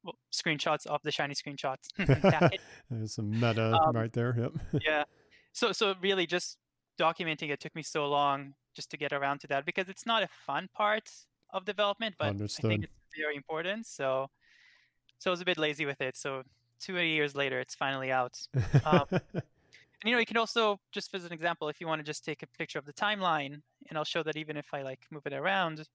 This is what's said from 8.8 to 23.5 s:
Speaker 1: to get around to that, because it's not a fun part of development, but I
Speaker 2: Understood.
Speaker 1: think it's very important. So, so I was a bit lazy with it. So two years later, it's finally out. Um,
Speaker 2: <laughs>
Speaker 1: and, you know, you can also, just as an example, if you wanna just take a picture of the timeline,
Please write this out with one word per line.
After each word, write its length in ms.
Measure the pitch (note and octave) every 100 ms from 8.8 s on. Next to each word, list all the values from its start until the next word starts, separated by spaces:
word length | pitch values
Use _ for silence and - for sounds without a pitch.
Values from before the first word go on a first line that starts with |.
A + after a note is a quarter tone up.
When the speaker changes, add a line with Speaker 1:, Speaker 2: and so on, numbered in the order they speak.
| -
Speaker 1:
to 60 | C#3+
get 160 | C#3+
around 260 | C#3+ C#3 C#3+
to 60 | -
that, 180 | C#3 D3+
because 240 | F#3 F#3
it's 160 | F#3+ -
not 180 | A3+
a 40 | F#3
fun 420 | - - C#3+ F#3+
part 360 | - G#3 G#3+ - - _ _ _
of 140 | F#3+ F#3
development, 500 | G3 G#3 G3+ A3 -
but 80 | D3+
I 40 |
Speaker 2:
Understood. 400 | G2+ G#2 - A2+
Speaker 1:
think 140 | G#2+ -
it's 80 | - _ -
very 200 | D3+ D3
important. 500 | - D#3+ F3 G#3+ A3+
So, 420 | - C3+ C3 C3+ _ _ _ - _ _ _ _ _
so 120 | F#3+
I 20 |
was 100 | F3
a 40 | F3+
bit 120 | E3
lazy 280 | D3+ D3 D3
with 160 | C#3
it. 160 | C3 -
So 260 | C#3+ C3+ B2+ _ _ _
two 180 | - F3+
years 380 | E3 D#3 D3 C#3+
later, 240 | C#3 B2+
it's 160 | C3 -
finally 360 | C#3 C3+ C3
out. 260 | C3 B2 - - C3 G#2+ C#3 D#3
Um, 200 | D3+ C#3+
Speaker 2:
<laughs> 40 |
Speaker 1:
and, 320 | F#3 - B2+ - _ _ - _ _ G#3+
you 60 |
know, 80 | A#3+
you 60 | A3+
can 120 | A#3
also, 420 | A3+ A#3+ G#3+ G3+ _
just 200 | G3+ -
as 120 | F#3+ F3
an 80 |
example, 340 | E3 E3+ E3 D3+
if 140 | -
you 60 | E3+
wanna 160 | D#3
just 200 | D3+ D3
take 200 | - D3
a 40 | - -
picture 220 | D#3 D#3
of 60 | C#3
the 80 |
timeline, 680 | - G#3 G#3 F#3 D#3 C#3